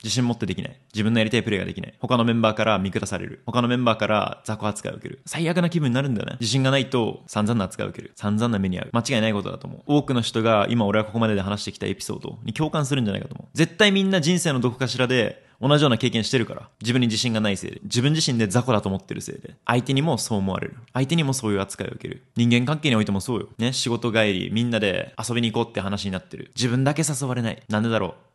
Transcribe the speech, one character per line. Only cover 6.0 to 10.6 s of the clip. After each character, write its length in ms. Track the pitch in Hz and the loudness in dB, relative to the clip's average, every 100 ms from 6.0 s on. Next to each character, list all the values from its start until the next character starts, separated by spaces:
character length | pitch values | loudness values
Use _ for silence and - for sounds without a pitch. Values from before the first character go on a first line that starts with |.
る 80 | 139 | 0
ん 60 | |
だ 80 | 107 | -2
よ 40 | - | -4
ね。 120 | - | -4
自 100 | 117 | 0
信 120 | 131 | 2
が 80 | 131 | 4
な 80 | 135 | 2
い 100 | 131 | 2
と 360 | 127 107 95 - | 0 0 -2 -6
散 180 | 104 | -2
々 140 | 107 117 | 0 2
な 80 | 95 | 0
扱 160 | - | -4
い 40 | 101 | -8
を 40 | |
受 100 | 90 | -8
け 80 | - | -16
る。 40 | - | -6
散 200 | 104 107 | -2 2
々 120 | 120 | 2
な 100 | 104 | 2
目 120 | 95 | 0
に 100 | 90 | -2
遭 40 | |
う。 60 | - | -2
間 220 | 117 117 123 | -2 0 0
違 20 | |
い 20 | |
な 80 | 110 | 2
い 60 | |
こ 80 | 104 | 0
と 80 | 95 | -4
だ 80 | 90 | -8
と 80 | - | -12
思 140 | - | -10
う。 20 | |
多 180 | - 147 | 0 2
く 120 | - | 2
の 80 | 127 | 0
人 200 | 113 117 | 0 0
が 240 | 113 107 | 4 4